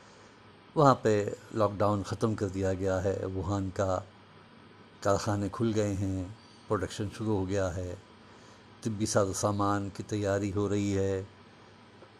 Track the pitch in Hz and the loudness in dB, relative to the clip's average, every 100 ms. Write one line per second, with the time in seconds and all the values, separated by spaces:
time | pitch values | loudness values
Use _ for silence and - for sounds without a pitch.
0 | - - - - - - - 160 143 123 | -20 -20 -20 -20 -20 -20 -4 4 6 6
1 | 113 104 104 - - 110 101 101 101 101 | 4 4 2 -6 -6 0 0 2 2 2
2 | - 101 113 104 98 95 95 92 95 92 | -2 0 0 0 -2 0 0 0 0 0
3 | 95 92 98 95 90 101 95 95 95 92 | 0 -2 -2 -4 -2 -2 -2 -2 0 -2
4 | - - - - - - - - - - | -4 -16 -20 -20 -20 -20 -20 -20 -20 -4
5 | 101 98 113 101 98 - 117 107 104 98 | 2 2 2 0 -2 0 0 2 0 0
6 | 98 95 90 107 - - - 104 87 - | -2 -2 -6 -12 -20 -12 -4 -2 -2 -4
7 | 101 - 110 101 95 101 92 87 90 87 | -6 -4 -2 0 0 0 0 -2 -6 -10
8 | - - - - - - - - 117 101 | -16 -20 -20 -20 -20 -20 -20 -8 -6 -2
9 | 107 110 98 90 107 101 101 101 98 - | 0 2 2 0 0 2 2 0 -2 -8
10 | 98 107 101 98 101 101 101 104 101 98 | -6 -2 0 0 0 -2 0 0 0 0
11 | 98 95 95 - - - - - - - | 0 -2 -6 -14 -20 -20 -20 -20 -20 -20
12 | - | -20